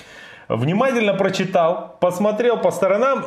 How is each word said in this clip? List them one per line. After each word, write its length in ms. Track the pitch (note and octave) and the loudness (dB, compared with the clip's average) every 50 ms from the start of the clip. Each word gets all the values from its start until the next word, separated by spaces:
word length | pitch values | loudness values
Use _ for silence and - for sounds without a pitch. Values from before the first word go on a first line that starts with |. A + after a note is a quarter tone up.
| - - - - - - - - - | -20 -20 -20 -20 -20 -20 -20 -18 -8
Внимательно 680 | - A2+ A2+ B2 D3+ F3+ G#3 C4 C4+ B3 A#3+ A3 G3+ F#3+ | -6 -4 -2 -2 0 0 0 0 0 0 0 0 0 0
прочитал, 840 | F3 F#3+ F#3+ - - F#3 F3+ - F3+ E3 D#3+ F3+ - - - - - | 0 0 -2 -2 -2 -2 0 0 2 2 2 0 -2 -6 -12 -6 -2
посмотрел 580 | F3+ F3+ F3 F3+ G#3 G#3+ G#3 G#3 A#3 A#3+ A3+ | -2 -2 0 0 0 0 0 0 2 0 2
по 120 | - - F3+ | 2 0 0
сторонам 540 | - F3 F#3+ F#3 G3 G#3 B3 C4+ C4+ A3 F3+ | 0 0 2 2 2 2 2 0 0 -2 -4